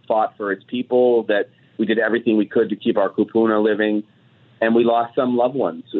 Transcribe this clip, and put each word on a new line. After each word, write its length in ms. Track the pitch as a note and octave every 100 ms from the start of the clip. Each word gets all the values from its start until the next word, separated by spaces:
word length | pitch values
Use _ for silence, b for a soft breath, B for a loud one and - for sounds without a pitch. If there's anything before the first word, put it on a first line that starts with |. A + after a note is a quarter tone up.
| -
fought 280 | A2 G#2+ -
for 160 | G2+
its 120 | F#2+
people, 580 | - B2 B2 B2 B2 A#2+
that 240 | G#2+ G2+ - b b -
we 80 | G#2+
did 120 | A2+
everything 380 | A2 A2+ A#2 G#2+
we 100 | G2+
could 220 | A#2 G#2
to 60 | G#2
keep 200 | A#2+ G#2
our 120 | F#2+
kupuna 520 | - G2+ A2+ A2+ G#2+
living, 400 | G#2+ G#2 G#2+ G#2+ - b b b b -
and 140 | A2+
we 100 | A#2
lost 300 | A#2 A#2 A#2
some 220 | - B2+ A#2+
loved 180 | B2
ones. 300 | C#3 F#2+ E2 -